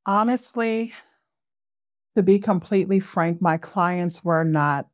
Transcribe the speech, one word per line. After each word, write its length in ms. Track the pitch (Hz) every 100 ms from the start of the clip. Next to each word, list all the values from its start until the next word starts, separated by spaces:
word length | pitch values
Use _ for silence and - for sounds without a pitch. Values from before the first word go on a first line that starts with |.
Honestly, 880 | - 202 226 247 - 240 226 226 226 - - _ _ _ _ _ _ _ _ _ _ -
to 60 |
be 160 | 185 202
completely 600 | 202 185 - 196 190 196
frank, 400 | 190 - 165 170
my 160 | 180 160
clients 680 | - 202 175 180 175 170
were 200 | 170 165
not 440 | 165 156 147 143 -